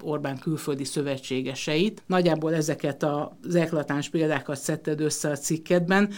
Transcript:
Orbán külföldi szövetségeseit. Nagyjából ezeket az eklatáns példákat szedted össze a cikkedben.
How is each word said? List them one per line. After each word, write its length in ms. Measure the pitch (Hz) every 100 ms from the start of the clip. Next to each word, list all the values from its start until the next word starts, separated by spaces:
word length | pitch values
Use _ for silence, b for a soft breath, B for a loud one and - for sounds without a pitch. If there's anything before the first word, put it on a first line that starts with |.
Orbán 360 | 160 147 143 131
külföldi 460 | 170 151 - 139
szövetségeseit. 1160 | 139 151 139 135 - 131 135 135 - 156 214 - -
Nagyjából 480 | 185 175 156 156
ezeket 480 | 165 151 143 147 135
az 520 | 151 147 - - -
eklatáns 540 | 175 160 160 143 143 139
példákat 480 | 165 156 143 - 139
szedted 440 | - 151 - 151
össze 300 | 151 - 151
a 60 | 139
cikkedben. 720 | - 160 - 180 170 196 202